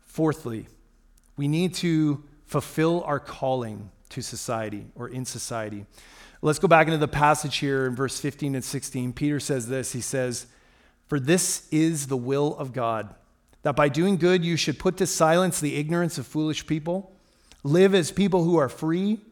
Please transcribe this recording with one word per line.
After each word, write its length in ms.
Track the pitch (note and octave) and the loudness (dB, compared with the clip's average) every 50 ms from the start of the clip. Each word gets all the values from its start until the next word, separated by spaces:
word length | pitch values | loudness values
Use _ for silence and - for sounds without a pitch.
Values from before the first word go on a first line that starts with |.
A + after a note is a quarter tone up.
| _ | _
Fourthly, 600 | _ - - D#3+ D#3 D3 D#3 - B2+ A2 A2 G#2 - - _ _ _ _ _ _ _ _ _ _ _ _ | _ -4 0 0 0 0 -2 -8 -10 -10 -10 -12 -14 -20 _ _ _ _ _ _ _ _ _ _ _ _
we 100 | - C#3+ | -4 -2
need 280 | C#3+ D3+ E3 F3+ F3+ F3+ | 0 0 0 0 -2 -2
to 500 | - - E3+ E3 D#3 D#3 D3+ C#3+ C#3+ - - - _ _ | -2 0 2 2 2 2 2 0 -2 -6 -18 -20 _ _
fulfill 580 | - - D3 - - - - D#3 E3 E3+ F3 E3+ | -4 -4 -4 -4 -2 -2 0 0 2 0 0 -2
our 160 | D#3 D3 C3+ | -4 -4 -4
calling 720 | - - - - C#3 C3 C3 C3 A#2+ A2 G#2+ G#2+ G#2+ G2 - _ _ _ | -6 -10 -10 -4 -2 -2 -2 -2 -4 -8 -10 -12 -14 -16 -18 _ _ _
to 140 | - C3+ | -12 -10
society 640 | A#2 - - A2 - - A#2+ A2+ A2 G#2+ G#2 G2+ G#2 G#2+ - | -10 -10 -10 -10 -6 -4 -4 -4 -4 -6 -8 -10 -12 -14 -14
or 160 | - A#2+ - | -12 -12 -10
in 160 | B2 B2+ B2+ | -8 -8 -8
society. 580 | - - A#2+ - - A#2+ A2+ A2 G#2+ G#2 G2+ G2+ _ _ - - - - - - - - - | -8 -10 -10 -10 -8 -6 -6 -6 -6 -8 -12 -14 _ _ -20 -20 -20 -20 -20 -20 -20 -14 -2
Let's 180 | - D3+ D3+ - | 0 0 0 2
go 100 | - F3 | 6 6
back 180 | E3+ D#3+ D#3+ | 8 8 8
into 100 | D#3 E3 | 6 2
the 100 | D3+ D3 | 0 0
passage 520 | C#3 - C#3+ D3 D3 D3+ - - D3 - - | 0 2 4 4 4 4 4 0 -4 -4 -4
here 260 | D3 C#3 C#3 C3+ C3+ | -2 -2 0 0 0
in 100 | B2+ B2 | -2 -2
verse 240 | A#2+ C3+ B2 - - | -2 -4 -4 -4 -4
fifteen 360 | - D3 - - D3+ C#3+ C3+ | -6 -6 -6 -4 -6 -4 -4
and 100 | C3 A#2 | -4 -6
sixteen. 480 | - - C3+ - - - C3 B2 B2+ | -6 -8 -8 -8 -6 -6 -6 -6 -6
Peter 260 | A#2+ - D3 D3 D3 C#3+ | -4 -2 -2 -2 -2 -2
says 300 | - - C#3+ C3 A2+ A2+ | -2 -2 -4 -4 -2 -4
this, 240 | C3 C3 A#2+ - | -6 -6 -6 -6
he 80 | - B2 | -6 -6
says, 460 | A2 - - C3+ B2+ B2+ A#2+ - - - _ _ _ _ _ _ _ _ _ _ _ | -6 -4 -2 -2 -2 -2 -4 -8 -10 -14 _ _ _ _ _ _ _ _ _ _ _
"For 140 | _ D3+ C#3+ | _ -4 -2
this 480 | B2 C3+ F3 F#3 F3+ - - - - - | 2 2 2 2 2 0 -4 -6 -6 -2
is 360 | - D3+ D#3+ E3 E3 D3+ C#3+ | 2 2 2 2 0 -2 -4
the 100 | B2+ C#3 | -4 -4
will 400 | B2+ A#2+ B2+ C3+ C#3+ D3 D3+ - | -4 -2 -2 0 0 0 0 -2
of 160 | - D3 C3 | -4 -8 -8
God, 420 | A#2 C3 A#2 A#2 A2+ A2 G#2 G2+ - _ _ _ _ _ _ _ _ _ | -4 -2 -2 -2 -2 -2 -6 -8 -14 _ _ _ _ _ _ _ _ _
that 160 | _ D3 C#3 | _ -2 2
by 140 | - D3 D3 | 4 4 4
doing 260 | C3+ D#3 E3+ G3 G3+ | 4 2 2 2 2
good 260 | D#3+ D#3+ F3 F#3 F#3 | 4 4 4 4 4
you 140 | E3 E3+ E3+ | 2 0 0
should 220 | D3 - - C#3 - | 0 0 -2 -4 0
put 180 | - F#3+ F#3 | 0 -2 0
to 100 | - F#3+ | 0 -2
silence 540 | - - - E3 D#3 E3 F3 F#3 F3+ - - | -2 2 2 4 4 6 4 4 2 0 0
the 160 | D3+ C#3+ C3+ | -2 -2 -2
ignorance 400 | C#3+ D3 D3+ E3+ E3+ F3 D#3+ - | -2 -2 0 0 0 0 0 -2
of 100 | C#3+ B2 | -6 -10
foolish 400 | - - D#3 D#3 D#3 D3 - - | -6 -4 -2 -2 -2 -2 -4 -4
people. 460 | - D3+ D#3 D3 E3+ F3 F#3+ F#3+ - - _ _ _ _ _ _ _ - _ | -4 -4 -2 -2 -4 -4 -4 -6 -10 -20 _ _ _ _ _ _ _ -20 _
Live 320 | - C#3 D3 F3+ F#3+ G3 F#3+ | -2 2 6 6 6 6 6
as 160 | F#3+ D#3 - | 4 2 2
people 320 | - - G3+ G3 E3 F#3 | 0 2 2 4 4 4
who 140 | E3 E3+ F3 | 4 4 4
are 140 | D#3+ C#3+ A#2+ | 4 4 2
free 500 | - - D#3 D#3+ E3 F3+ G3 G#3 G#3+ G#3 - - | 0 -4 -2 0 0 0 0 0 -2 -2 -6 -20